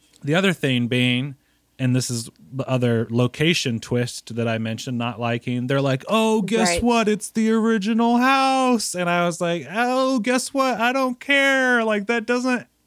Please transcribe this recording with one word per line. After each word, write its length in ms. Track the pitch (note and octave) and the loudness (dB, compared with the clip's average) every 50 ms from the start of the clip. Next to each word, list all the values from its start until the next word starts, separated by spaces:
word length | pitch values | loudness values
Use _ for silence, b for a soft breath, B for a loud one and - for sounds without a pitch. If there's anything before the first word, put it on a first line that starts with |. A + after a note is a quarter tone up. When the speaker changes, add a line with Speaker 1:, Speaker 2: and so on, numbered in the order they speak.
| _ _ _ _ - | _ _ _ _ -4
Speaker 1:
the 120 | C#3+ D3+ | -2 0
other 160 | F3+ F#3+ G3 E3+ | 2 2 2 0
thing 340 | - - C#3 B2+ B2 A#2+ A2+ | 0 0 0 0 0 0 0
being, 460 | B2 B2 B2 B2+ B2 B2 C3 D3 C3+ - _ _ _ _ _ _ _ - | 0 0 2 2 0 0 -2 -6 -10 -14 _ _ _ _ _ _ _ -4
and 180 | C3 B2+ B2 | -2 0 0
this 140 | B2+ B2 - | 0 0 -2
is 200 | B2 A#2 A2+ - - _ - - C3+ | -6 -6 -8 -10 -16 _ -20 -14 -10
the 160 | C3 C3 - | -10 -4 -2
other 380 | C3 B2+ B2 A#2+ A#2 A2+ A2+ A2+ | -2 0 2 2 2 0 0 0
location 720 | A#2 A#2+ B2 B2 - - D3+ E3 F3+ - - C#3 A#2 A2 | 0 0 0 0 0 0 0 0 0 0 -2 -2 -4 -4
twist 560 | - - B2+ B2 A#2+ A#2 - - - - A2+ | -4 -4 -2 -2 -2 -4 -6 -12 -14 -10 -6
that 100 | A#2 A#2 | -4 -4
I 120 | A#2 A2+ A2+ | -2 -2 -2
mentioned 400 | A2 A2 A2+ A2 - C3+ B2 A#2 | -4 -6 -6 -8 -8 -8 -6 -4
not 200 | A#2+ A#2+ A#2 G#2 | -4 -4 -6 -4
liking, 480 | A#2+ A#2 A#2+ A#2 - - B2 B2 B2 B2+ | -4 -4 -4 -4 -4 -4 -4 -4 -2 0
they're 120 | C#3 C#3 | 0 0
like, 240 | C#3 C#3 C3 C3+ - | 2 0 0 -2 -2
"Oh, 360 | - F#3+ A3 A3 A3 A3 A3 F#3+ | -2 0 2 2 2 2 0 0
guess 260 | - G#3+ A3 - F3 E3+ | 0 0 2 2 2 2
Speaker 2:
Right. 80 | F3 A3+ | 2 2
Speaker 1:
what? 260 | A#3+ A#3 A#3 A3 G#3 | 2 2 2 2 2
It's 220 | G#3+ G#3 - - | 0 -2 -4 -6
the 200 | - A3 A3 A3 | -2 0 2 2
original 680 | A3 A3+ G#3+ A3+ A3+ A3 F#3+ G#3+ A#3 A3 A#3 A#3 A#3+ A#3+ | 2 2 2 2 2 0 0 0 0 2 2 2 4 4
house." 760 | B3 C4 C4+ C4+ C4+ C4+ C4 C4 C4 B3+ B3 A3 - - - | 4 4 4 4 2 2 2 2 2 2 2 2 0 -4 -4
And 140 | F3+ F3+ F3 | -4 -2 0
I 140 | F3 F3 F3 | 2 2 2
was 140 | F3 E3+ - | 0 0 -2
like, 260 | F3 E3+ E3+ F3 C3 B2+ | -2 -2 -2 -4 -6 -6
"Oh, 480 | F3 A3 A#3+ B3 B3+ C4 C4 C4 C4+ B3+ | -4 -2 -2 0 0 0 0 0 0 0
guess 320 | G3+ B3 B3 C4 B3+ - - | 0 0 0 -2 -2 -2 -2
what? 240 | C#4 C4 C4 A#3+ G3 | -2 0 0 0 0
I 120 | A3+ B3 B3+ | 0 0 0
don't 260 | C4+ C4+ B3+ B3 - | 0 -2 -2 -4 -6
care." 640 | - - C#4 C#4 C#4 C#4 C4+ C4+ C4 B3+ B3 A#3+ A3+ | -2 0 2 2 4 4 2 2 2 2 2 2 2
Like, 240 | A3 G#3+ G#3 G3 | 2 0 -2 0
that 200 | G3+ A#3 A#3 A3 | -2 -2 -2 0
doesn't 400 | A3+ B3 B3 B3 C4 B3 A3 - - _ _ _ | 0 -2 0 0 0 0 -2 -4 -8 _ _ _